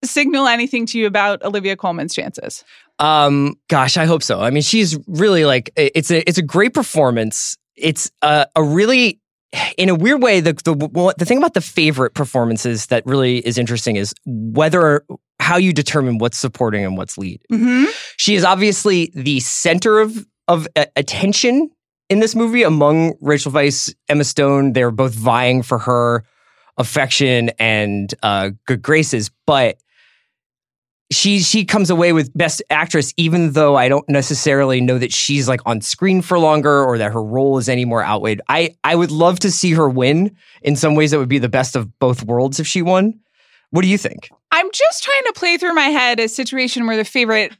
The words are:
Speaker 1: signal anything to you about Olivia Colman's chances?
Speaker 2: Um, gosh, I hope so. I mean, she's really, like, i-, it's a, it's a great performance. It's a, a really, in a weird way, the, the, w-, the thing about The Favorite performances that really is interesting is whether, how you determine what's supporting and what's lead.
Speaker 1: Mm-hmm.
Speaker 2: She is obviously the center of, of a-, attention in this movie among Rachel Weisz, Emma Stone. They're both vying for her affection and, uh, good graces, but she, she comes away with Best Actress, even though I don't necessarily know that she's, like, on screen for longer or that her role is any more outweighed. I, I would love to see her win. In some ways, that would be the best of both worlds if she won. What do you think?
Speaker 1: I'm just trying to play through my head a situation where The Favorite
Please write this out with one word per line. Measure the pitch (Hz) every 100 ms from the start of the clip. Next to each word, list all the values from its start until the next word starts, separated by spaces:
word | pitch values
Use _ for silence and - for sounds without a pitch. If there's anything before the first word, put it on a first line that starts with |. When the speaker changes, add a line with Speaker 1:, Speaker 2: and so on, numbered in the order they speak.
Speaker 1:
signal | 262 - 285 277 269
anything | 233 247 247 226
to | 226
you | 214
about | 202 202 202
Olivia | 196 202 190 196
Colman's | 190 170 151
chances? | - - - - - _ - _ _
Speaker 2:
Um, | 147 156 147 143 143 - _
gosh, | 151 131 175
I | 160
hope | 165
so. | - 95
I | 110
mean, | 143
she's | 147 226 196 151 -
really, | 156 202 185
like, | 151 131 113 -
i-, | 143
it's | - 151
a, | 170 160
it's | 175
a |
great | 156 170 220
performance. | 247 240 160 135 117 110 - - - _
It's | _ 160 156 - _
a, | 151 151 139 -
a |
really, | 151 160 214 254 240 - _ _ _ - - -
in | 185
a |
weird | 175 196 285
way, | 247 196
the, | 165
the, | 156 - 151
w-, | 151 165 180 185
the | 170
thing | -
about | 330
The | 202
Favorite | 160 - 156 135 127
performances | - 139 131 117 113 123 113 -
that | 123
really | 127 139 127 127 117
is | 120
interesting | 120 117 123 104
is | 101 -
whether, | - 117 113 113 156 180 160 147 _ - _ _
how | - 175
you | 190
determine | 170 143 156 131 113
what's | 117 -
supporting | 131 - 117 104
and | 98 95
what's | 95 -
lead. | 95 - _
Speaker 1:
Mm-hmm. | 226 240 247 302 453 - -
Speaker 2:
She | -
is | 208
obviously | 180 185 208 196 208 185 165
the | 156 131 139
center | 123 - 175 170 220 214
of, | 220 220 - _ -
of | 175 156 -
a-, | 147 -
attention | 147 - 196 208 254 254 311 _ _ _ _
in | 196
this | 220 226
movie | 226 240
among | 208 156 147 160 165 -
Rachel | 143 147 147
Weisz, | 139 143 135 - - _
Emma | 147
Stone. | 139 - 139 139 139
They're | 123 123
both | 110 131
vying | 113 113 117 123 127
for | 120 120
her | 120 120 120 120 110 _ _ _ _ -
affection | 123 - 135 - 139 127 117 -
and, | 113 107 104 101 98 -
uh, | 110 101 98 101 -
good | 123
graces, | 117 156 151 127 104 _ -
but | 143 120 - _ _ _ _ _ _ _ _ _ _ _ _ _
she, | - 196 202
she | 175 220
comes | 190 214 185
away | 175 175
with | 165 135 -
Best | 165 - -
Actress, | 151 165 160 131 -
even | 160 175 165
though | 143 151 139
I | 127
don't | 139 143
necessarily | 143 131 143 - 139 139 127
know | 123 127
that | 123
she's, | - - 143 127
like, | 127
on | - 113
screen | 104 - 190 190
for | 180 180
longer | 160 151 143 143
or | 135 120
that | 107
her | 113
role | 107 120 139 135
is | 120
any | 123
more | 123 117
outweighed. | 87 104 107 104 -
I, | 147 170 -
I | 147 170
would | 175
love | 151 170 180
to | 202
see | 180 185
her | 160 151
win. | 127 127 151 196 - _ -
In | - 143
some | 156 151
ways, | 156
that | 151
would | 131
be | 135
the | 123
best | 131 127 131
of | 107 -
both | 131 123
worlds | 110 120 131 135
if | 156
she | 185
won. | 170 185 202 220 _ _ _ _ _
What | 160
do | 185
you | 202
think? | - - - _ _
Speaker 1:
I'm | 320 370
just | 427 605 -
trying | - 554 508
to |
play | 403 359 339
through | 359
my | 339 277
head | 294 247 233
a | 226
situation | 226 254 262 254 247 233
where | 220
The |
Favorite | 214 262 233 220 208 -